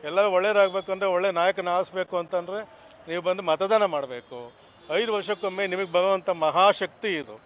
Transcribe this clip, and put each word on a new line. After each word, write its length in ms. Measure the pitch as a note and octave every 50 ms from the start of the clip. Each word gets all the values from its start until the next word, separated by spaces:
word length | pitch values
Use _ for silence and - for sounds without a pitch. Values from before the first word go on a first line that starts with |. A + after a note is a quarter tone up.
| -
ಎಲ್ಲ 160 | D3 E3 F#3+
ಒಳ್ಳೇದಾಗಬೇಕು 720 | G#3 G#3 F#3 F3+ F#3 G#3 G#3 G3+ G3 F#3+ F3+ F#3+ F#3 -
ಅಂದರೆ, 160 | F#3+ F#3+ G3
ಒಳ್ಳೆ 240 | G3 F3+ F3 F#3 G3
ನಾಯಕನ 360 | F3+ E3+ E3+ F#3 G3 G3 F#3
ಆರಿಸ್ಬೇಕು 500 | F3+ F3 F3+ F#3 - F3+ F#3+ F#3 - F#3
ಅಂತಂದರೆ 520 | F3 E3+ D#3 - F3+ E3+ F3 F#3+ G#3+ A3 G3 - - - - - - -
ನೀವು 140 | E3 E3 F3
ಬಂದು 200 | E3+ F#3 F#3 F#3+
ಮತದಾನ 440 | F#3+ E3+ D#3 D3+ F#3+ G3 A3 A3 G#3
ಮಾಡಬೇಕು. 680 | F#3 D#3+ D3 C#3 B2+ B2+ A#2+ - - C3 A#2+ A#2+ A#2+ - - - - _ - - -
ಐದು 220 | D3+ F#3 A#3 A3+ G#3+
ವರ್ಷಕ್ಕೊಮ್ಮೆ 540 | G3+ F#3 G3+ G#3 G3+ - G3 F#3 F#3+ G3+
ನಿಮಗೆ 240 | F#3+ F3+ F#3 G3 F3
ಬರುವಂಥ 380 | E3 F3 F3+ F#3+ G3 F#3+ F#3 -
ಮಹಾಶಕ್ತಿ 880 | F3+ E3+ D#3 D#3 C#3 E3+ F#3 G3+ F#3+ - G3 - - - - G#3+ F3+
ಇದು. 260 | D#3 C#3+ - G#2+ A2 _